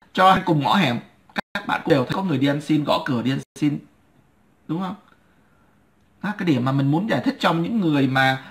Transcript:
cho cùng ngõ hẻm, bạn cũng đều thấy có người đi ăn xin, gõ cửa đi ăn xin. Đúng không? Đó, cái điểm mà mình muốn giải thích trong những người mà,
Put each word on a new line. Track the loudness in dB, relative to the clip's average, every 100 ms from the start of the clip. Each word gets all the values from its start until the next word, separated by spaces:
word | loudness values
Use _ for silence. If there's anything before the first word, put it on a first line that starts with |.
| _
cho | 2 4 4 2
cùng | 0
ngõ | 2 2
hẻm, | 2 0 -6 _ _ -10 -8 -10 -4
bạn | -4
cũng | 2
đều | 2 2
thấy | -2
có |
người | -2 0
đi | 0
ăn | 0
xin, | 0 0
gõ | 2 -2 0
cửa | -2
đi | -2
ăn | -4 -6 -4
xin. | -2 -2 -8 _ _ _ _ _ _ _ -10
Đúng | -6
không? | -6 -10 _ _ _ _ _ _ _ _ _ _ _ _
Đó, | -8 -4
cái | 0
điểm | 0 2
mà |
mình | 0 0
muốn | 0 0
giải | -2 -2
thích | -2
trong | 0 0
những | -2 -2
người | 0 2 2
mà, | 2 0 0 -8